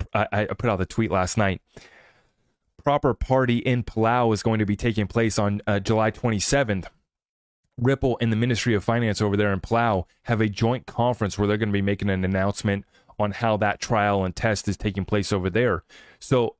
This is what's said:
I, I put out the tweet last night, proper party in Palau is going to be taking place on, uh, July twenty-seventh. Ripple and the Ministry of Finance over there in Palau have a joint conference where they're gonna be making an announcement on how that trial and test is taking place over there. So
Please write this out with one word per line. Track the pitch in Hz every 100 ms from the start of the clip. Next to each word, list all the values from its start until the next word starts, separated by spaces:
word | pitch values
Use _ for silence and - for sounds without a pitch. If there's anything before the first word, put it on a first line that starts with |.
| -
I, | 104 104
I | 101 107
put | - 120
out | 95
the | 95
tweet | - 110
last | 92 90 -
night, | 98 90 _ - - - - _ _ _ _ _ _ _
proper | 147 143 135
party | 110 - 131 127 120
in | 131 123
Palau | - 110 113 123 117
is | 107
going | 117 110
to | 104
be | 104
taking | 117 107 98
place | 117 113 -
on, | 101 101 -
uh, | 101
July | 98 110 110
twenty-seventh. | - 120 104 - 139 117 95 82 _ _ _ _ _ _ _ _ -
Ripple | 123 139 131 113
and | 117
the | 110
Ministry | 123 113 123
of | 104
Finance | - 117 117 98
over | 107 101
there | 104
in | 95
Palau | - 117 117 95 - _
have | - 107
a | 107
joint | 98 117 123 -
conference | - 123 120 101 104
where | 101
they're | 107
gonna | 107
be | 101
making | 98 101 104
an | 95 92
announcement | 95 98 - 107 101 - _ _ -
on | 104
how | - 113 104
that | 104 -
trial | - 113 104 101
and | 92 -
test | 113 101 -
is | 95
taking | 107 98
place | 90 107 -
over | 101 92
there. | 107 123 82 _ - - -
So | - 127 113